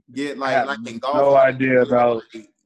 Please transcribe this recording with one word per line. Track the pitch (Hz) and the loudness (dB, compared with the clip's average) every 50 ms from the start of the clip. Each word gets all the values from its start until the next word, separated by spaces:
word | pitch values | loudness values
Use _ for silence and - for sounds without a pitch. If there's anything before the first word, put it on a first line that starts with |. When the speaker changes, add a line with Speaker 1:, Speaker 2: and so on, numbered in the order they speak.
| _ _ 120 | _ _ -10
Speaker 1:
get, | 135 143 143 135 | -8 -8 -8 -8
Speaker 2:
I | 127 | -6
Speaker 1:
like, | 139 131 131 | -4 -2 0
Speaker 2:
have | 131 120 | 0 -2
Speaker 1:
like | 139 139 110 | -2 -6 -8
in | 117 120 113 | -10 -14 -12
Speaker 2:
no | 117 | -8
Speaker 1:
golf, | 131 135 147 143 139 143 139 | -6 -4 0 2 2 4 4
like, | 135 135 131 131 | 4 4 2 2
Speaker 2:
idea | 131 131 131 127 127 | 0 -2 2 2 2
about | 123 123 123 123 123 120 117 113 - _ - | 2 2 2 2 2 2 0 -2 -6 _ -20
Speaker 1:
like, | 110 107 _ _ _ _ | -20 -20 _ _ _ _